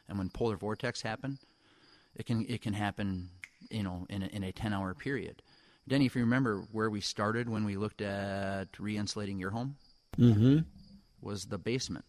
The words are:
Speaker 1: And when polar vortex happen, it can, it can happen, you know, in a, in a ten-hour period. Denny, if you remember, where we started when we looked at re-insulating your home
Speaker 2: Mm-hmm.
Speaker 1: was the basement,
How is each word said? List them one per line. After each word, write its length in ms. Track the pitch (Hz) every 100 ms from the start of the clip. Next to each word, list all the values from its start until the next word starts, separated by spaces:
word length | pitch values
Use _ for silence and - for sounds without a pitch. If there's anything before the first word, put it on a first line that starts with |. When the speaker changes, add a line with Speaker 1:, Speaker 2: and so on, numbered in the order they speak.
| -
Speaker 1:
And 80 | 98
when 140 | 92
polar 260 | - 113 101
vortex 460 | 104 107 123 -
happen, 360 | 113 110 135 139 _ _ _ _ - - _
it 100 | -
can, 220 | - 113 107
it 140 | 117
can 100 | 110
happen, 560 | 104 104 98 101 92 90 90 - _ -
you 140 | 110
know, 240 | 98 90 90
in 140 | 98
a, 40 | 95
in 180 | 104
a 80 | 92
ten-hour 420 | - 110 101 95
period. 480 | 92 139 135 85 - - - _ _ -
Denny, 180 | 135 131
if 80 |
you 80 | 127
remember, 420 | 117 127 127 101 95
where 180 | 110 110
we 120 | 107
started 480 | - - 107 113 123
when 160 | 110
we 120 | 107 98
looked 240 | 104 -
at 680 | 101 98 98 98 98 98 95 -
re-insulating 640 | 101 107 104 - 101 98
your 100 | 92
home 260 | 110 127 143 - _ _ -
Speaker 2:
Mm-hmm. 440 | 120 104 120 147 160 - - - _ _
Speaker 1:
was 260 | - 101 98
the 120 | 98
basement, 460 | 110 127 - 82